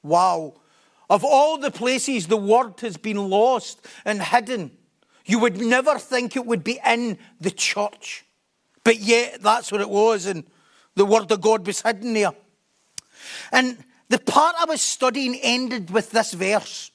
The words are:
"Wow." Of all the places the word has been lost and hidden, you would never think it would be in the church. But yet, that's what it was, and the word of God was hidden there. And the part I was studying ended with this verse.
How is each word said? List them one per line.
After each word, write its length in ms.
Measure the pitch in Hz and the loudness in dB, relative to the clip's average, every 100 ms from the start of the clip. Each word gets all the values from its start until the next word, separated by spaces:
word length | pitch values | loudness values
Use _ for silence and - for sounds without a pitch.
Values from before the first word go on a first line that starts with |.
"Wow." 520 | 151 170 185 170 151 _ _ _ _ _ - | 2 2 4 0 -6 _ _ _ _ _ 0
Of 160 | 196 | 2
all 360 | 262 277 302 311 | 6 6 4 2
the 100 | 277 | -4
places 560 | - 240 262 - 247 | -2 -2 0 -2 -4
the 100 | 165 | 0
word 440 | 214 202 226 240 180 | -2 4 2 2 -6
has 180 | 233 160 | -12 -8
been 320 | 220 202 196 | -6 -4 0
lost 500 | 196 240 247 - - - - | 2 2 2 -4 -20 -20 -10
and 180 | - 208 | -6 -4
hidden, 520 | - 240 220 240 143 _ _ _ _ _ | 0 0 0 -8 -10 _ _ _ _ _
you 140 | - 220 | -2 2
would 240 | 240 190 | 2 2
never 380 | 233 247 269 285 | 0 2 2 -2
think 360 | - 254 247 | -2 -4 -2
it 120 | 262 240 | -6 -4
would 160 | 226 | -4
be 160 | 151 247 | -2 -2
in 360 | - 233 240 190 - _ | 0 0 -2 -6 -14 _
the 120 | 185 | -8
church. 760 | - - 202 208 - - - _ _ _ _ _ _ | -4 -4 -2 -6 -8 -16 -16 _ _ _ _ _ _
But 140 | 226 226 | 0 2
yet, 460 | 202 233 240 - | 2 2 2 -2
that's 280 | 202 233 - | 0 0 -2
what 100 | 202 | -4
it 80 | 202 | -2
was, 340 | 202 220 214 | 2 2 2
and 200 | 180 170 - _ _ _ _ | -4 -8 -10 _ _ _ _
the 100 | 180 | 0
word 260 | 202 220 202 | 4 4 2
of 100 | 208 | 0
God 260 | 214 220 185 | 2 2 0
was 160 | - | -4
hidden 300 | 226 208 233 | -4 -4 -2
there. 200 | 220 196 - _ _ _ _ _ - _ _ - - - | 0 0 -2 _ _ _ _ _ -20 _ _ -18 -16 0
And 260 | 247 254 226 - _ _ | 0 0 -6 -20 _ _
the 80 | 233 | -2
part 380 | - 285 320 339 | 2 4 2 2
I 60 | |
was 160 | 320 311 | -2 -2
studying 540 | - - 254 262 262 262 | -4 -2 -2 0 -4 -4
ended 480 | 233 247 254 247 170 | -2 -2 -4 -8 -2
with 180 | 208 - | -4 0
this 240 | 226 214 | -2 -2
verse. 560 | 180 190 208 - - - | -4 -2 -2 -4 -16 -18